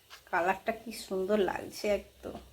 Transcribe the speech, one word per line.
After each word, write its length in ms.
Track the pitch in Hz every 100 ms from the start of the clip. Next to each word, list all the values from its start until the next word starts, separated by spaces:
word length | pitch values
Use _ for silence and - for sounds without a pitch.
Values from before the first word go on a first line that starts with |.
| _ - -
কালারটা 420 | 180 175 190 -
কি 200 | 220 -
সুন্দর 460 | 214 - 190 190 214
লাগছে 500 | 180 - - - 214
একদম 440 | 202 - - - - -